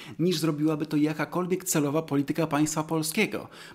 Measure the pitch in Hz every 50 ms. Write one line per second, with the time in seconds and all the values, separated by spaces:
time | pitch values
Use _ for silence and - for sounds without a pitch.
0 | - - - - 156 185 180 156 160 160 156 147 151 160 156 147 156 - 156 147
1 | 147 151 156 160 151 143 - 170 180 175 185 170 - - - 160 147 143 139 160
2 | 160 160 139 143 139 - 151 - 160 156 143 143 151 151 - 160 156 160 165 160
3 | 156 156 - 220 202 - - - - - - - - -